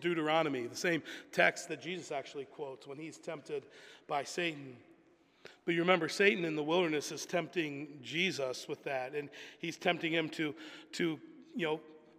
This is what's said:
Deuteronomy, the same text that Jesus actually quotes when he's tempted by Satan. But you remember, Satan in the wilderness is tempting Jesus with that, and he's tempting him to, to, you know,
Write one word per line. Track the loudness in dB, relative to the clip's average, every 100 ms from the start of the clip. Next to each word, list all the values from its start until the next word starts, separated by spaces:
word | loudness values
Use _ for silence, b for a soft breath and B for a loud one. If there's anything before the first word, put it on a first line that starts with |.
Deuteronomy, | 0 2 4 4 4 0 -4
the |
same | -2 0 0 B B -2
text | 4 4 4 -4
that | -8
Jesus | -6 -8 -6
actually | -8 -6 -10 -10
quotes | -10 -10 -10 -14
when | -12
he's | -12 -12
tempted | -10 -10 -6 -8 -8 B B B -4
by | -2
Satan. | -2 0 -2 -2 -8 -16 -20 -20 _ _ _ B B B 0
But |
you | 4
remember, | 6 6 4
Satan | 4 6 6 2
in | 0
the |
wilderness | 2 4 4 2 -2
is | -6 -2
tempting | -2 0 -2 -2 -4 -10 -12
Jesus | -4 0 2 2 -2 -4 -8
with | -8
that, | -4 -4 -2
and | -4 -6 B B B
he's | -8 0
tempting | 2 2 2
him | 2 0
to, | 0 -2 -2 B B -8
to, | 0 0 0 -8 -20 -12
you | -2 0
know, | 0 -4 -20 -20